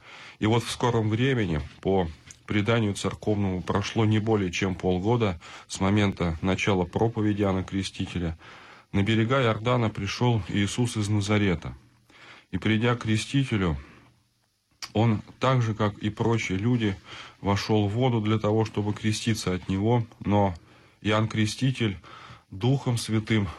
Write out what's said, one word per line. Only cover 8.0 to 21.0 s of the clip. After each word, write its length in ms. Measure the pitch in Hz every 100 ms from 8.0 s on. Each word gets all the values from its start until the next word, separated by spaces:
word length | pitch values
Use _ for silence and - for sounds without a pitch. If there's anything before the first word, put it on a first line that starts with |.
| 95 90 85 82 - - - - _
На 100 | 98
берега 400 | 101 113 113 135
Иордана 480 | 120 107 110 123 113
пришёл 540 | - 95 - 123 117 92
Иисус 480 | 101 101 - 120 110
из 120 | 104
Назарета. 640 | 107 101 104 101 82 65 64 - _ _ - - - _
И, 80 | 87
придя 360 | 104 107 120 120
к 60 |
Крестителю, 720 | 113 107 - 139 131 110 92 73 - - - _ _ _ _ _ _ _ -
он 280 | 107 117 104 - -
так 220 | 127 131
же, 140 | 113 101
как 220 | 104 101
и 120 | 107
прочие 480 | 101 113 113 - 92
люди, 380 | 110 123 107 98 - - - -
вошёл 460 | 95 101 - 107 101
в 40 |
воду 300 | 110 131 117
для 180 | 107 110
того, 240 | 107 110
чтобы 300 | 110 - 104
креститься 600 | 104 110 107 - 107 -
от 140 | 90 -
него, 400 | 98 104 120 110 -
но 320 | - 101 101 87 - - - _